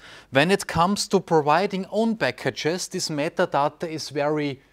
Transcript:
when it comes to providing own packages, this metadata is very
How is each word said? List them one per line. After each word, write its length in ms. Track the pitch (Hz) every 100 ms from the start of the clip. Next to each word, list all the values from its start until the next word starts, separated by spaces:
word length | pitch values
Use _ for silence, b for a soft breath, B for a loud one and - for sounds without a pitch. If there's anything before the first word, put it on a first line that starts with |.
| B B B
when 200 | 135 160
it 160 | 196 -
comes 420 | 160 175 202 -
to 120 | 196
providing 640 | - 165 143 156 202 190 190
own 260 | 202 226 220
packages, 720 | 131 - 139 - 151 180 -
this 220 | 185 -
metadata 760 | 151 156 - 175 147 147 147 170
is 200 | 156 -
very 520 | 147 147 156 147 127 b